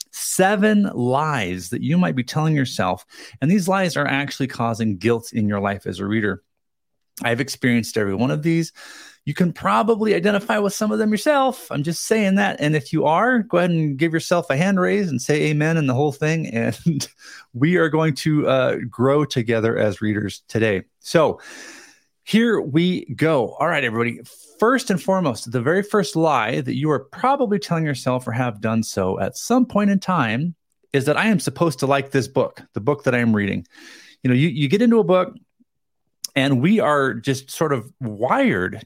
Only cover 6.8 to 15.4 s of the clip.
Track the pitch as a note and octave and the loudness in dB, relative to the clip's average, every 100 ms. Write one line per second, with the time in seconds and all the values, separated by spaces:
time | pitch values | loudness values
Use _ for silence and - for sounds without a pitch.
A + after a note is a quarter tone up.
6.8 | _ _ _ - A#2+ A#2 C#3 - C3 A#2+ | _ _ _ -8 -2 -2 -4 -2 0 0
7.8 | A2 - G2+ F#2+ B2+ D3+ D#3 E3 E3 - | 0 -2 -2 0 -2 -2 0 0 -2 -8
8.8 | - - - - - D3 F3+ - F#3+ G#3+ | -20 -20 -20 -14 -10 -2 -2 0 0 0
9.8 | A3 A3+ A3 F3 F#3 G3+ G3+ G#3+ G3+ - | 2 0 2 2 2 0 0 0 0 -2
10.8 | G#3+ G#3+ G#3+ G#3+ - C#4+ C4 - - C#3+ | -2 0 0 0 2 2 2 -2 -6 -6
11.8 | D3 D#3+ - A3 G3+ F#3+ G3+ - D3 D#3 | -4 -4 0 2 4 2 2 0 0 0
12.8 | C3 D#3 C#3+ E3 A#3 B3+ G3 F3 F3+ E3 | -2 0 2 2 2 2 2 2 2 2
13.8 | D#3 C3+ E3 D#3+ - F3 E3 C#3 F#3 F#3+ | 0 0 0 0 0 0 0 0 2 2
14.8 | F#3 G3 F#3+ C3 - D3+ | 2 0 0 -2 0 0